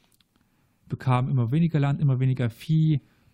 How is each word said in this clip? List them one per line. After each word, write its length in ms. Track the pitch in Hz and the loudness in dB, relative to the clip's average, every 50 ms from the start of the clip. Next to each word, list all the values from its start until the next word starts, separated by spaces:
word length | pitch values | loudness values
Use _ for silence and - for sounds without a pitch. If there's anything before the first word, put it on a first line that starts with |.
| _ _ _ _ _ _ _ _ _ _ _ _ _ _ _ _ _ - | _ _ _ _ _ _ _ _ _ _ _ _ _ _ _ _ _ -12
bekamen 420 | - - - 135 127 123 127 139 | -10 -6 -2 0 0 0 0 0
immer 180 | 143 127 120 113 | 0 0 0 0
weniger 280 | 131 160 170 160 - 151 | 0 0 0 0 0 0
Land, 220 | 139 139 139 - | 0 0 0 0
immer 180 | 151 139 127 123 | 0 0 2 2
weniger 300 | 131 131 131 - 127 113 | 0 0 0 0 -2 -4
Vieh 500 | - - - - 156 160 160 156 156 135 - _ _ _ _ _ | -4 -6 -4 -2 0 2 2 2 2 0 -2 _ _ _ _ _